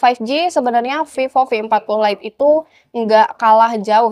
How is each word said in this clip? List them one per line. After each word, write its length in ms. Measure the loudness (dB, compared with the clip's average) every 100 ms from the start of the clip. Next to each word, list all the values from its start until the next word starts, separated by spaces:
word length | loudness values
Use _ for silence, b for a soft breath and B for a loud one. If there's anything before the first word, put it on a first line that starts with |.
five 240 | -2 -2
G, 240 | -4 -4 -2
sebenarnya 560 | -2 -2 -2 -2 -6
Vivo 400 | -8 -6 -4 -2
V 240 | -2 -2 -2
empat 160 | -4
puluh 240 | -2 -2 -2
Lite 240 | -2 -8
itu 320 | -2 2 2 -2 b b -6
nggak 400 | 2 4 2 0
kalah 400 | 2 4 2 0
jauh 320 | 0 2 2